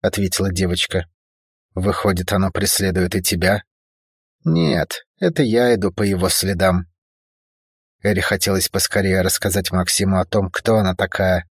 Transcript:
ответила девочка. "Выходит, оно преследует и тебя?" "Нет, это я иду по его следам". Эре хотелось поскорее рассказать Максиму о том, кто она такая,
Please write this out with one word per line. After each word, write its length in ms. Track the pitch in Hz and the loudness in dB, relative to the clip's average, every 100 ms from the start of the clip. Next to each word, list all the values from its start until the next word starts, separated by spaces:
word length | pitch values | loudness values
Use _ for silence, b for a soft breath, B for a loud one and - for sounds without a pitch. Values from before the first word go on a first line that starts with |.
ответила 480 | 107 - 95 - 98 | -4 -2 -2 -2 -2
девочка. 580 | 87 92 87 - 92 85 _ _ _ _ _ _ - | -2 -2 -2 -2 -4 -6 _ _ _ _ _ _ -4
"Выходит, 560 | 95 98 104 90 90 | -2 0 0 -2 -2
оно 180 | 101 95 | 0 0
преследует 680 | 92 98 - 98 90 90 95 | -2 -2 0 0 0 0 -2
и 60 | |
тебя?" 420 | 90 90 92 101 - _ _ _ _ _ _ _ 165 | -2 0 0 0 -4 _ _ _ _ _ _ _ 0
"Нет, 600 | 165 160 104 - - - _ | 2 2 0 -2 -8 -14 _
это 240 | 185 82 | -2 0
я 320 | 127 113 123 113 | 2 4 4 2
иду 160 | 98 | 0
по 120 | 90 | -2
его 260 | 101 95 92 | -2 0 0
следам". 580 | - 95 90 95 87 87 _ _ _ _ _ _ _ _ _ _ _ | 0 -2 0 2 2 -2 _ _ _ _ _ _ _ _ _ _ _
Эре 200 | 101 95 | -2 0
хотелось 480 | - 98 - 95 - | 0 0 0 0 -2
поскорее 520 | 95 - 104 95 92 | -2 -2 0 2 2
рассказать 500 | 92 - 104 95 90 | 0 0 -2 -2 0
Максиму 480 | 92 90 - 98 95 | -2 0 0 2 0
о 60 | 90 | 0
том, 240 | 107 95 | -2 -2
кто 280 | - - 110 | -2 0 2
она 180 | 95 90 | 2 0
такая, 540 | 95 - 92 90 - | -2 0 0 0 -2